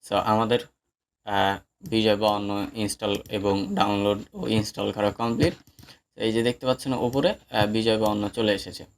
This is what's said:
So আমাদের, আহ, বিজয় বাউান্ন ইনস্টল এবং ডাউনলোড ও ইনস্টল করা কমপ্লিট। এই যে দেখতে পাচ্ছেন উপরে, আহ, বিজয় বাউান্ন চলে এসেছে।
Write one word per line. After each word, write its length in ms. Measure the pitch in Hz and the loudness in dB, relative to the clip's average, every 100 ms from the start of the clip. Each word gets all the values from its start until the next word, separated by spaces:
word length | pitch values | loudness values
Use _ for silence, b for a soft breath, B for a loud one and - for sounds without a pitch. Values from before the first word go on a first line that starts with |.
| - | 0
So 60 | 101 | -2
আমাদের, 440 | 101 107 113 120 - _ _ _ _ _ - | 2 2 4 0 -2 _ _ _ _ _ -6
আহ, 340 | 101 98 98 _ _ | 0 0 0 _ _
বিজয় 340 | - 110 110 104 | -2 2 4 4
বাউান্ন 520 | 107 104 101 101 101 | 2 0 -2 -4 -6
ইনস্টল 420 | 113 104 - 104 101 - | -4 -6 -4 -2 -2 -4
এবং 460 | 107 101 98 98 196 | -2 0 0 0 0
ডাউনলোড 480 | 101 101 101 104 - | 2 2 0 0 -6
ও 140 | 202 156 | -8 -2
ইনস্টল 440 | 110 107 - 101 | 0 -2 -4 -6
করা 200 | 104 104 | 0 -2
কমপ্লিট। 420 | 101 117 117 156 170 _ B B B _ - | 0 -4 0 0 -2 _ B B B _ -4
এই 180 | 110 | 0
যে 100 | 110 | 2
দেখতে 220 | 117 120 127 | 0 -2 -2
পাচ্ছেন 280 | 127 135 | -2 -2
উপরে, 420 | 127 120 131 165 220 _ | -2 0 0 0 -2 _
আহ, 160 | 113 104 | 0 0
বিজয় 320 | 113 113 110 | 2 2 2
বাউান্ন 320 | 107 104 104 | 2 0 -4
চলে 240 | - 110 | -2 0
এসেছে। 320 | 98 - 90 - | 0 -4 -14 -18